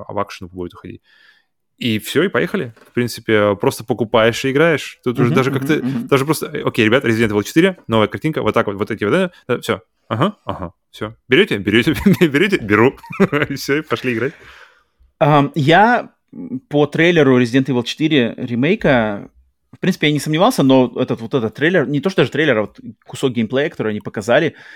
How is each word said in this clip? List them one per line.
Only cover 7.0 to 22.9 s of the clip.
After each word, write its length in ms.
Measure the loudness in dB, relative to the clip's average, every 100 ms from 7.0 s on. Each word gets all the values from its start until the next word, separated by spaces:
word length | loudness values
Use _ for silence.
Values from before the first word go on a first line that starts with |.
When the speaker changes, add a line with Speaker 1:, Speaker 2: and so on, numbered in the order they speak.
| 2
Speaker 1:
Resident 240 | 0 0
Evil 120 | 0
четыре, 340 | 0 2 2 0 -2
новая 200 | 0 0
картинка, 340 | -2 -6 -4
вот 120 | 0
так 140 | 0 0
вот, 100 | -2
вот 120 | -6
эти 120 | -4
вот, 80 | 0
да, 200 | 0 -2 -6 -6
да, 120 | -4
все. 220 | -4 -6 -8 _ -8
Ага, 300 | -2 -2 -4 -10
ага, 260 | -10 -10 -14 _
все. 240 | -12 -12 -12 0
Берете? 300 | 2 2 0
Берете, 360 | 0 2 2
<laughs> 280 | 2 2 4
берете? 360 | 2 2 0 0
Беру. 360 | 2 4 4 0 -8 -2
<laughs> 300 | 0 0 -4
И 60 | -6
все, 240 | -4 -4
и 20 |
пошли 320 | -4 -4 -4
играть. 200 | -4 -4 -8 -20 -20 -20 _ _ _ _ -2
Speaker 2:
Ам, 320 | 4 4 2 0
я, 560 | 4 6 6 2 -2 _ _
м, 260 | -16 -12 -12 -2
по 160 | 0 2
трейлеру 560 | 2 2 4 4 4
Resident 240 | 4 0 0
Evil 180 | -2
четыре 500 | -4 -2 0 2 0 -4
ремейка, 920 | -6 -2 0 0 2 2 0 -4 -12 _ _ _ _
в 80 | -8
принципе, 280 | -4 -2 0
я 60 |
не 60 | -2
сомневался, 440 | -2 0 2 2
но 280 | 4 4 4 0
этот, 220 | -4 -4
вот 120 | -4
этот 220 | -4 -4 -2
трейлер, 320 | 0 0 0
не 120 | -2
то 100 | -2
что 120 | 0
даже 100 | 0
трейлер, 260 | 0 0 0
а 40 |
вот 180 | -2 -8 -20